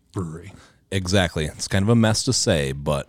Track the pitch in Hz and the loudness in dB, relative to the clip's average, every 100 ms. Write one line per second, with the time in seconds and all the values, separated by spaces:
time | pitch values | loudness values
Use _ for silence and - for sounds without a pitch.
0 | _ 104 85 78 98 - - _ _ 98 | _ -8 -8 -10 -16 -20 -20 _ _ -4
1 | 90 98 90 82 76 - - 98 101 117 | 0 2 2 -2 -6 -6 -2 0 4 4
2 | 113 113 - 117 117 82 69 69 71 71 | 4 2 0 0 2 2 0 -4 -2 -2